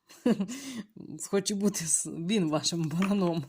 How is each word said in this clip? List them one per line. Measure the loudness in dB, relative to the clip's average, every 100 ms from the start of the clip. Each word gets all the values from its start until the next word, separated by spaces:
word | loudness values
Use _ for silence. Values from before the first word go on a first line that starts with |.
| _ -2 2
<laughs> | 2 0 -8 -10 -12 -12 -16 -14 -12
Схоче | -2 0 0 0
бути | 0 0 0
с-, | 0 0
він | -6 0 2 2
вашим | 0 0 0
бараном. | 0 2 2 2 2 0